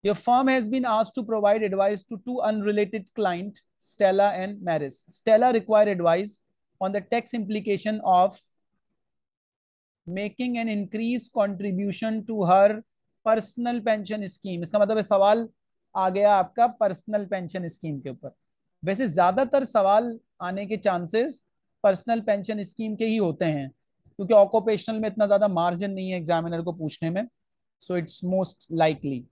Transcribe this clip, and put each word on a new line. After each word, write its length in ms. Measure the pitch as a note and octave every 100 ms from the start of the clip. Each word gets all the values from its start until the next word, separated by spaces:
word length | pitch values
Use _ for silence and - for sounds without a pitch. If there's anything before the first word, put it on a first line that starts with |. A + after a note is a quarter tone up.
Your 100 | G3 G#3
firm 320 | - B3 C4+
has 200 | C4 G#3+
been 160 | C4 B3
asked 280 | A3 A3
to 80 | -
provide 380 | G#3+ A3 G3+ A3
advice 400 | G#3+ F#3+ G3 G#3
to 140 | - A3
two 160 | B3 B3+
unrelated 680 | G#3+ G#3+ G#3 G#3 G3+ A3 F#3+
client, 460 | - G3+ F3 G3+ - _ _
Stella 500 | - - G3 F#3+ G3+
and 280 | F#3 F#3+ G#3
Maris। 420 | F3+ D#3+ C#3 - -
Stella 440 | - - A3 B3
require 360 | A3+ G3+ G#3+ G#3
advice 460 | F#3 E3+ E3+ G#3 - _ _ _ _
on 120 | F#3+
the 80 | G3+
tax 340 | F#3+ A#3 A#3
implication 680 | A#3+ G3 G#3+ G#3 G3 G#3+ G#3+
of 320 | G3+ F3+ F#3+ F#3 - _ _ _ _ _ _ _ _ _ _ _ _ _ _ _ -
making 520 | F#3 G#3 - B3 A#3+
an 100 | A3+
increased 640 | G#3 G3 G#3+ A3+ A#3+ -
contribution 880 | - G3+ F#3 G3+ F#3 G3+ F3+ A3 A3 G#3+
to 180 | A3
her 380 | F3 F#3+ G3+ G#3+ - _ _ _ A3
personal 540 | A3 G#3+ - A#3+ A#3+
pension 460 | G#3+ G#3+ F#3+ G#3+ G3
scheme। 340 | - G3 F3
इसका 160 | E3 G#3
मतलब 180 | G3+ A3
है 60 |
सवाल 460 | G3+ G3 G3 A3 A3+ _ _ _ _
आ 140 | G3 F#3+
गया 240 | F#3 G#3
आपका 320 | G3+ F#3 - A#3 A3+
पर्सनल 440 | G#3 F#3 - G#3+ G3
पेंशन 400 | G3 F3 F#3+ E3+
स्कीम 300 | D#3+ E3 C#3+
के 100 | C3+
ऊपर। 240 | B2+ C3+ _ _ _ _ _
वैसे 260 | E3 G3 B3+
ज्यादातर 560 | D#3+ F3 F#3 C4 C#4
सवाल 540 | C4+ A3+ G3 G#3 A#3+ A3+ _ _
आने 240 | F3+ F#3+ G3
के 100 | G#3+
चांसेस 680 | G#3+ F3+ E3+ A3 C#4 C4 _ _ _ _
पर्सनल 360 | G3+ F#3+ - A#3
पेंशन 420 | G#3+ G3+ F#3+ G#3+
स्कीम 320 | G3+ - A3 G#3+
के 100 | A3+
ही 100 | A3
होते 280 | F#3 D#3
हैं, 240 | E3+ D3+ C3+ _ _ _ _ -
क्योंकि 160 | F#3+
ऑक्यूपेशनल 680 | A3 G3+ A3 G#3 G#3+ - A3
में 80 | A3
इतना 180 | G#3+ G3+
ज्यादा 220 | G3+ G#3
मार्जिन 420 | F3+ F3 F3 G3+
नहीं 180 | F#3+ F#3
है 60 | F3+
एग्जामिनर 440 | D#3+ E3+ E3 E3+
को 100 | E3+
पूछने 380 | F3 D#3 - E3
में, 160 | F#3 A#3+ _ _ _ _ _
so 160 | - F3+
it's 220 | E3+ -
most 440 | F3+ F#3 F3+ - -
likely। 480 | D#3+ D#3+ D3+ D3 C3 B2